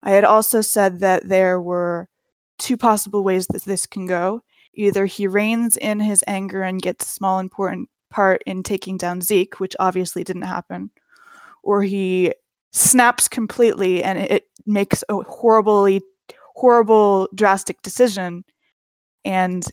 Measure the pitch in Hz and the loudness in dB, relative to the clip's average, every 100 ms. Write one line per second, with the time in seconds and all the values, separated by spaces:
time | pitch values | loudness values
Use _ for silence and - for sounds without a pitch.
0 | - 196 208 220 214 226 214 - 196 180 | 4 4 6 4 4 -2 0 0 0 2
1 | 190 185 - 190 185 180 175 180 175 170 | 0 0 2 2 2 0 -2 -4 -4 -6
2 | 180 _ _ _ _ _ - 247 240 214 | -8 _ _ _ _ _ -6 0 2 0
3 | 202 208 196 185 185 190 190 190 - - | -2 -2 0 0 -2 -8 -6 -6 -6 -8
4 | 185 180 180 226 _ _ _ - 202 196 | -4 -2 -2 -4 _ _ _ -2 0 2
5 | 196 - 202 196 214 233 233 - 214 214 | -2 -2 -2 0 0 0 -2 -2 -2 -2
6 | 214 202 - 196 196 190 190 185 185 180 | 0 0 -2 -4 -6 -6 -4 -4 -6 -6
7 | - - 196 190 185 - 190 180 - _ | -10 -6 -2 -2 -4 -6 -6 -6 -12 _
8 | _ - 196 185 - 185 185 196 - 190 | _ 0 2 2 -2 -8 -6 -8 -6 -6
9 | 175 180 175 202 196 - 190 - 190 185 | -6 -6 0 0 0 -4 -10 -2 -2 0
10 | 180 - - 180 185 180 - 180 196 _ | -4 -6 -8 -8 -6 -8 -8 -12 -12 _
11 | _ _ _ - - _ - 202 196 196 | _ _ _ -20 -20 _ -2 0 0 -2
12 | 190 185 180 - _ _ _ - - 254 | -2 0 0 -2 _ _ _ -2 0 4
13 | 240 - - - 214 - 233 - 190 180 | 4 4 -2 -4 -8 2 2 4 0 0
14 | 175 180 190 202 _ _ - 208 202 - | -2 -4 -2 -2 _ _ -2 -2 0 -4
15 | - 208 - - 233 220 208 208 196 196 | -4 -6 -6 -2 4 4 4 4 4 2
16 | 190 _ _ - - - 254 240 214 220 | -4 _ _ -20 -20 0 4 6 6 6
17 | 208 196 190 190 208 190 - - - - | 6 4 0 0 2 2 -2 -10 -12 2
18 | 247 196 180 175 - _ _ _ _ _ | 2 2 -8 -10 -16 _ _ _ _ _
19 | _ _ 196 185 185 180 175 | _ _ -4 -2 0 -2 -8